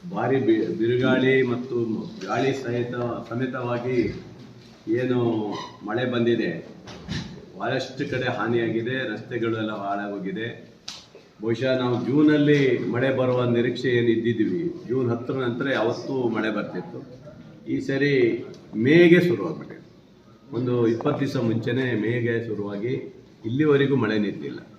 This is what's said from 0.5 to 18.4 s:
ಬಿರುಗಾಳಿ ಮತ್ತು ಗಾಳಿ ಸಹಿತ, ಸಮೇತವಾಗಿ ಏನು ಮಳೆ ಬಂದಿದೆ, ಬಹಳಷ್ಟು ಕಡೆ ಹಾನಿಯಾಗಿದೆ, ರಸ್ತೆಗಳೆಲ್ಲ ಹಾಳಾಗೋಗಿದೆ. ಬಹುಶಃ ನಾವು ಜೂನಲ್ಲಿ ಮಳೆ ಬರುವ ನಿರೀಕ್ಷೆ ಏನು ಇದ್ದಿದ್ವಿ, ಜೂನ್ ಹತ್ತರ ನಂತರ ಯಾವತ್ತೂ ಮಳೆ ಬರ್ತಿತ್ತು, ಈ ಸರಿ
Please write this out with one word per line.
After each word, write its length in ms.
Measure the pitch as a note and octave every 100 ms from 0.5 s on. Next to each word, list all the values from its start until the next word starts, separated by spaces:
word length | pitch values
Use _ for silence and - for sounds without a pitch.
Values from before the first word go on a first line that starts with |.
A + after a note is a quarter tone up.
| A2 - -
ಬಿರುಗಾಳಿ 640 | A2+ B2 C3 B2+ C3 C3
ಮತ್ತು 420 | B2 A#2+ B2 A#2+ A2+ G#2 - - G2
ಗಾಳಿ 260 | A#2 C3+
ಸಹಿತ, 420 | C3 A#2+ A#2+ A#2 B2 A#2+ G#2 G2+
ಸಮೇತವಾಗಿ 920 | A#2 B2+ B2+ A#2+ A#2+ B2 B2 G#2 - - - - - - - -
ಏನು 360 | A#2 B2+ B2 A#2 A2 G#2 F#2 - - G#2+
ಮಳೆ 180 | A2
ಬಂದಿದೆ, 640 | B2+ A#2+ A#2 A2+ F#2 E2 - - - - - - - - - F#2
ಬಹಳಷ್ಟು 520 | G#2+ C3 - B2+ C3+
ಕಡೆ 260 | B2+ B2 A#2+
ಹಾನಿಯಾಗಿದೆ, 760 | A2 A#2+ A2+ A2 A2 C3 A#2+
ರಸ್ತೆಗಳೆಲ್ಲ 580 | G#2+ - A#2+ A2+ A2 G#2+
ಹಾಳಾಗೋಗಿದೆ. 1040 | G#2+ G2 G2+ G#2 G2 F#2+ F#2+ A#2 - - - - - - - - -
ಬಹುಶಃ 360 | A2 A#2 C3 C3
ನಾವು 280 | B2+ A#2 F#2+
ಜೂನಲ್ಲಿ 720 | C#3+ D3+ D3+ C#3+ D3 C3+ A#2
ಮಳೆ 380 | F2 A#2 C3+ B2
ಬರುವ 280 | B2+ B2
ನಿರೀಕ್ಷೆ 440 | A#2+ A#2 A#2+ - C3+
ಏನು 200 | A#2+ A#2
ಇದ್ದಿದ್ವಿ, 680 | A2+ A2+ G#2+ G#2+ F3+ E3+ - -
ಜೂನ್ 220 | B2+ A#2+
ಹತ್ತರ 240 | A#2 -
ನಂತರ 380 | C3 B2 A#2+ C3+
ಯಾವತ್ತೂ 560 | A#2+ A2+ - - C3+ A#2
ಮಳೆ 220 | G#2+ A2
ಬರ್ತಿತ್ತು, 680 | G2+ F#2 F2+ E2+ - - - - - - - -
ಈ 100 | C3+
ಸರಿ 640 | - C3+ C#3+ C3+ A#2+ -